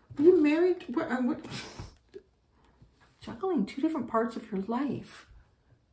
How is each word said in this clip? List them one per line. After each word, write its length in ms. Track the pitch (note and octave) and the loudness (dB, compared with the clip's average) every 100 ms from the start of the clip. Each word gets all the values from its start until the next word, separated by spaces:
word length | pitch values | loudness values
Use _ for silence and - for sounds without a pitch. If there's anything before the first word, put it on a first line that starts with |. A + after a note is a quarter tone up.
| - - | -10 4
Are 40 | |
you 180 | D#4 F#4 | 6 8
married? 440 | D4 D#4+ F4+ F4+ - | 6 4 2 0 -4
What? 240 | C#4+ - | -4 -2
I'm, 160 | B3 B3+ | -2 -2
what? 160 | - - - - - - - _ - - _ _ _ _ _ - _ _ _ | -2 -8 -14 -14 -14 -16 -18 _ -20 -20 _ _ _ _ _ -20 _ _ _
Juggling 460 | - A#3 F#4+ D#4 G3 | -16 -4 0 0 0
two 160 | - | 0
different 260 | D#4+ D#4+ A#3 | -2 -2 -2
parts 280 | A3+ A#3 - | 0 0 -4
of 140 | - | -8
your 100 | F#3+ | -6
life. 640 | G3 A#3+ C#4+ - - - - - - _ _ _ _ | -2 -2 -2 -6 -10 -18 -20 -20 -20 _ _ _ _